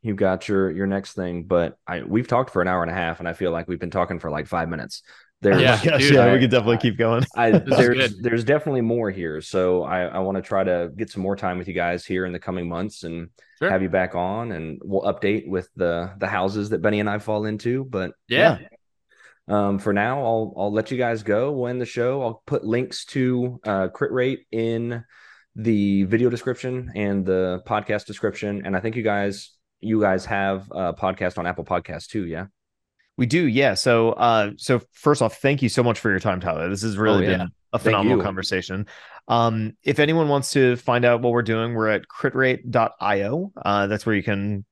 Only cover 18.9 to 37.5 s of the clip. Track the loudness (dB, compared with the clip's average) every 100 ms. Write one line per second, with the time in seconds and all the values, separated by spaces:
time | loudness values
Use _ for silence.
18.9 | _ _ _ -20 _ -2 0 2 0 0
19.9 | 0 0 0 0 0 -2 -4 -2 0 -2
20.9 | -2 -2 -2 0 0 0 -2 -4 -4 -6
21.9 | -2 -2 0 -4 -8 -4 -4 0 -2 -2
22.9 | -8 -8 -2 0 0 -2 -6 -4 -2 -2
23.9 | -2 -2 0 -2 -2 _ -4 -2 -2 -4
24.9 | -8 -12 _ -20 -20 _ -6 0 2 4
25.9 | 2 2 2 2 0 -4 -6 -6 -8 -8
26.9 | -6 -2 -2 0 0 0 -4 -2 -4 -2
27.9 | -4 -4 -6 -4 -4 -6 -6 -2 -2 -2
28.9 | -2 0 0 -2 -4 -14 _ _ _ -2
29.9 | 2 2 2 -2 -2 -2 -4 -6 -6 -4
30.9 | -2 -4 -2 -4 -2 -6 -6 -4 -4 -4
31.9 | -14 -8 -8 -6 -8 -10 _ _ _ _
32.9 | _ _ -4 0 2 2 4 2 2 4
33.9 | 4 4 4 4 4 0 -4 0 0 -2
34.9 | _ 2 2 2 0 0 2 0 2 2
35.9 | 2 0 0 0 -2 -2 -2 -2 -4 -4
36.9 | 0 2 4 2 0 -4